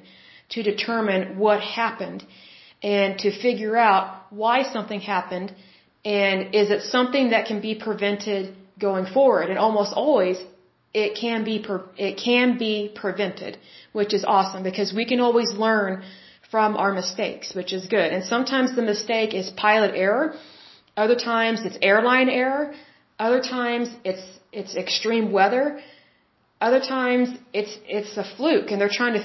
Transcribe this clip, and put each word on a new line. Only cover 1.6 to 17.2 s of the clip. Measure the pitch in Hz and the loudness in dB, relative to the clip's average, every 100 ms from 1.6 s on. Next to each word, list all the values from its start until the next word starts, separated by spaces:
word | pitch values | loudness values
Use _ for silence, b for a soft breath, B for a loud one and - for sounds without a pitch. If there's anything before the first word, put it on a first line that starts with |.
| - 233 226 - 175 185 - B B B B B | 0 -4 -4 -4 -10 -12 -16 B B B B B
and | 202 202 196 196 | 0 2 2 0
to | 202 | -2
figure | 202 247 208 214 226 | 0 0 0 0 4
out | 226 190 - - - | 6 4 2 -8 -16
why | 208 220 254 | -4 0 2
something | 269 226 208 208 | 0 -4 -6 -8
happened, | 208 190 - 180 202 - B B B _ 214 | -4 -4 -4 -6 -8 -12 B B B _ -2
and | 202 196 190 190 214 | 2 2 2 2 2
is | 202 | 4
it | 208 | 2
something | - 247 247 277 247 | 0 0 2 2 2
that | 226 - | 2 0
can | 208 | -4
be | 220 214 | -4 -6
prevented | 226 208 202 202 214 202 185 - - - | -6 -2 -2 -2 -4 -4 -6 -12 -20 -6
going | 202 190 185 | -2 -2 0
forward. | 262 269 190 170 | 4 6 4 2
And | 185 | 0
almost | 220 214 202 | 2 2 0
always, | - 285 247 180 185 - - _ _ _ | 0 2 4 4 -2 -8 -20 _ _ _
it | 214 208 - | -2 -2 -2
can | 233 226 | -4 -2
be | 214 214 | -2 -4
pre-, | 208 185 - - 196 | -4 -8 -8 -6 -6
it | - | -2
can | 240 240 247 240 | 2 4 4 2
be | 220 214 208 - | 0 -2 -4 -6
prevented, | 202 180 190 - - - B B B | -6 -4 -4 -6 -12 -14 B B B
which | 214 202 | -4 -2
is | 202 - 196 | 0 2 2
awesome, | 190 190 | 2 -2
because | 185 190 190 | -6 -4 -4
we | 202 240 | -2 0
can | 247 | 2
always | 240 233 226 196 220 | 4 2 0 0 0
learn | 220 196 190 B B B B _ | 2 0 -4 B B B B _
from | 220 214 - | 0 0 2
our | 196 | 0
mistakes, | 185 180 - | -2 -4 -4